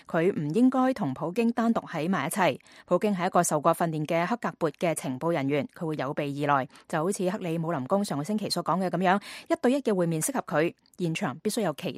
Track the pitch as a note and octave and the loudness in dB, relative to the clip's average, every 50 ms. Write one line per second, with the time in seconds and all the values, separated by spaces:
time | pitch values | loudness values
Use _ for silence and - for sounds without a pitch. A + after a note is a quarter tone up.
0 | - - - E3 D#3+ F#3+ - - D3+ D3 D#3+ A3 B3+ C4 C4 C4 C4 C4 C4 - | -8 -2 0 2 2 2 2 0 0 0 2 4 4 4 6 4 2 2 0 0
1 | G3+ C#3 C3 - D#3 D#3+ F3+ A#3+ A3+ A#3 A#3 - A3+ A#3 A3 - - - - D#3+ | -2 -2 -2 -4 -6 -4 -2 0 0 0 2 2 2 2 2 0 -2 -4 -4 -2
2 | D3 F3 G3 D#3+ B2+ E3 - G3+ F#3 D#3+ B2 - _ - - - - - F3 F3 | -2 0 0 0 -2 -2 0 2 2 2 0 -2 _ -18 -20 -16 -2 0 0 2
3 | - G#3 G#3 F3 E3+ F#3 - F#3 F3 - E3+ D3+ C3 E3+ E3 - F3+ E3 D#3 D3+ | 2 2 0 0 0 2 4 4 4 4 2 2 4 2 2 2 2 0 0 -2
4 | D#3 - E3+ E3 E3+ G#3 A#3+ A#3 - F3+ D#3+ - E3+ D3+ - - - E3+ D#3 - | -2 0 0 0 0 0 -2 -2 -4 -6 -4 -2 -2 -2 -2 -2 -2 -2 -2 -2
5 | - D#3 B2+ B2+ D#3 E3 E3+ D3+ C3+ C3+ D3 C#3+ B2+ - - - F3 D#3 D#3 D3 | -4 -6 -6 -2 -2 0 0 0 0 0 0 0 -2 -4 -6 -8 -6 -6 -4 -4
6 | C3+ C3+ C#3 - D3+ C#3+ C#3 C#3+ D3 C#3+ C#3+ C3+ B2+ - - - - - - D#3+ | -4 -4 -4 -4 -4 -4 -4 -2 2 2 2 2 2 -2 -8 -16 -10 -4 -2 -2
7 | D#3 F#3+ G3+ - F#3 F3+ F#3 G#3+ F#3 E3+ D#3+ E3+ E3 D#3+ E3+ C#3 B2+ - F#3+ G3+ | 0 0 -2 -2 -2 -2 -2 -2 -4 -4 -4 -2 -2 -2 -2 -4 -2 0 0 0
8 | G#3 - E3+ C#3 D3 F3 G#3+ G#3 G3+ - - F3 E3+ - D#3+ F#3 G3+ - F3+ F3 | 0 0 -2 -4 -4 -2 -4 -4 -4 -4 -4 -2 -2 0 0 0 0 0 0 2
9 | F#3+ F3+ F#3 G3+ - - - - - - E4+ - - A#3+ B3+ C#4+ B3+ A#3 G#3 F#3 | 4 4 4 2 0 -4 -14 -12 -6 -4 -2 0 2 2 2 2 0 0 0 2
10 | F3 E3+ E3 D#3 D#3 - C4+ A3+ - - - D3 D#3+ F3 - _ _ _ _ - | 2 0 0 0 -2 -2 -4 -4 -4 0 0 2 2 0 -2 _ _ _ _ -4
11 | F#3 E3 D#3+ - G#3 C#3 B2 E3 - G#3+ - A#3+ G#3+ E3+ D3 - - F#3 - | -4 -2 -2 -2 -4 -4 -4 -4 -4 -4 -2 0 0 -2 -2 -4 -6 -8 -8